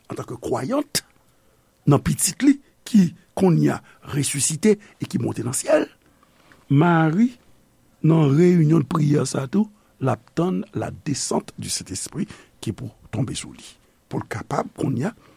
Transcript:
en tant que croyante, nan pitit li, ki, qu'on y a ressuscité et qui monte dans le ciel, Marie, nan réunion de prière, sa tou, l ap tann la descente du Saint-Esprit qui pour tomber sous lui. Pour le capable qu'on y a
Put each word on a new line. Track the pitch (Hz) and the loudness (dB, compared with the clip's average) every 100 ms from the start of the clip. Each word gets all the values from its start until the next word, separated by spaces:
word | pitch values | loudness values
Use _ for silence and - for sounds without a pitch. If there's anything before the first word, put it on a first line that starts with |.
| _ | _
en | - | -12
tant | |
que | - 123 | -12 -10
croyante, | - - 135 269 285 - - _ _ _ _ _ _ _ - | -6 -6 -2 -4 -4 -8 -10 _ _ _ _ _ _ _ 2
nan | 143 | 2
pitit | - 147 - - 285 | 2 -2 -2 2 2
li, | 277 - _ - | 2 -2 _ 2
ki, | 220 175 - _ - | 4 4 0 _ 0
qu'on | 190 156 | 2 4
y | 147 | 2
a | 117 - _ | 0 -10 _
ressuscité | - 139 135 143 - 156 214 208 - _ | -8 -4 -4 -2 -4 0 2 2 -2 _
et | - | -8
qui | - | -4
monte | 117 - | -4 -4
dans | - | -6
le | |
ciel, | - - 302 - _ _ _ _ _ _ _ _ | -6 0 0 0 _ _ _ _ _ _ _ _
Marie, | 139 175 165 160 165 247 - _ _ _ _ _ _ | 2 4 4 2 2 0 0 _ _ _ _ _ _
nan | 156 160 147 139 | 2 4 4 4
réunion | 180 180 151 160 | 4 4 4 2
de | 131 | 2
prière, | 165 147 143 131 | 0 2 0 0
sa | 131 131 | -4 -2
tou, | 196 214 - _ _ | -2 -2 -6 _ _
l | 135 | -4
ap | 120 - - | -4 -6 -4
tann | 175 185 - | -2 -2 -6
la | - 110 - | -8 -8 -8
descente | - 139 - - - - | -8 -6 -4 -6 -6 -14
du | 98 | -10
Saint-Esprit | - - - - - 202 - - _ | -10 -8 -12 -10 -10 -10 -12 -20 _
qui | - | -10
pour | - 120 - - | -8 -12 -16 -12
tomber | - 131 - | -6 -6 -6
sous | - | -12
lui. | 64 - - _ _ _ | -18 -20 -20 _ _ _
Pour | 131 | -10
le | - | -8
capable | 110 - 147 - - | -12 -6 -6 -6 -6
qu'on | - 117 | -6 -4
y | |
a | 165 - _ | -6 -8 _